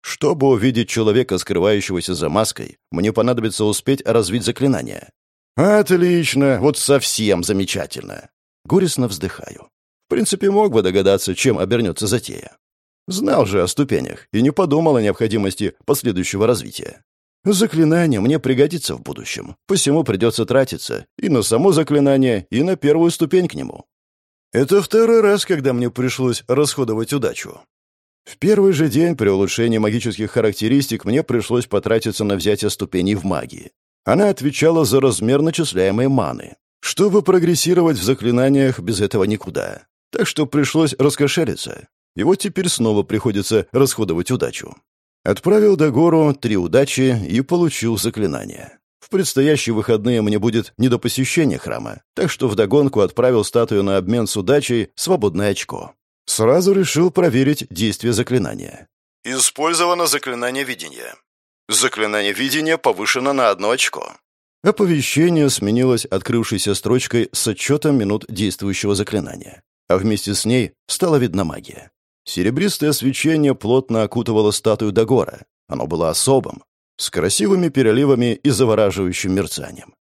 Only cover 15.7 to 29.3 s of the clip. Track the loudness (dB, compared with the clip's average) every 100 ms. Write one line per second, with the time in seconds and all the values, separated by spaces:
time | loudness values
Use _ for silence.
15.7 | -6 -4 -2 -2 -4 -4 0 0 0 -4
16.7 | -12 -14 -16 _ _ _ _ -2 0 0
17.7 | 2 4 4 2 2 2 0 0 2 2
18.7 | 0 -8 -8 -10 -12 -10 -12 -12 -18 _
19.7 | 0 2 2 2 0 0 0 0 0 0
20.7 | -4 -8 -10 -12 -6 0 0 2 2 4
21.7 | 2 2 2 4 4 2 0 -2 -2 -2
22.7 | 0 2 4 2 0 0 2 0 -6 -12
23.7 | -14 -20 _ _ _ _ _ _ -2 2
24.7 | 2 2 2 4 4 4 2 0 0 0
25.7 | 0 -2 -2 -4 -2 -2 -2 -2 0 0
26.7 | 0 -2 -2 -2 -2 -4 -6 -14 -18 _
27.7 | _ _ _ _ _ -20 -4 2 4 4
28.7 | 4 0 2 0 2 2